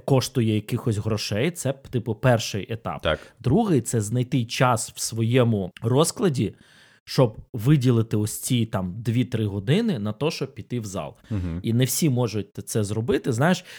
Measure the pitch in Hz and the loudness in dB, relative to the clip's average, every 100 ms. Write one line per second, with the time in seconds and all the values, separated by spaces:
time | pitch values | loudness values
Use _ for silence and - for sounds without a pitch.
0 | - 131 - - 110 107 - 120 - 104 | 2 2 2 0 2 0 -2 -2 -2 -2
1 | 110 107 - 107 156 175 127 139 - 123 | -2 -4 -2 -2 -2 -2 -4 -6 -6 -4
2 | 110 107 131 117 - 104 92 113 95 73 | -4 0 2 2 0 -6 -6 -8 -6 -4
3 | 82 78 - - 123 170 220 143 - 117 | -2 -2 -4 -6 0 2 4 2 2 -2
4 | 104 123 123 139 117 - 127 113 - - | 0 -2 0 -2 -2 0 2 2 -2 -8
5 | - 113 113 127 120 107 90 - 117 127 | -6 -2 2 4 4 2 -2 -6 0 2
6 | 160 - 202 127 98 - _ - - _ | 2 0 0 2 -2 -4 _ -20 -20 _
7 | - - 123 - - - 120 151 123 117 | -2 2 2 0 -12 -2 4 4 6 4
8 | 110 107 104 - - 127 110 95 92 101 | 2 0 -2 -4 -2 0 0 -2 -4 -4
9 | 117 117 117 110 104 101 98 180 233 131 | -2 0 0 -2 -2 -2 0 0 0 -2
10 | 104 107 147 - 135 - - 120 104 90 | -4 -4 -4 -4 -8 -10 -8 -6 -6 -8
11 | 73 - - 104 90 85 107 117 127 - | -10 -14 -8 -6 -4 -4 0 2 2 2
12 | 160 123 120 107 95 - - 113 101 107 | 2 2 0 -2 -6 -10 -4 -2 -2 -2
13 | 120 254 - 113 160 180 - | -2 -2 0 0 2 0 -4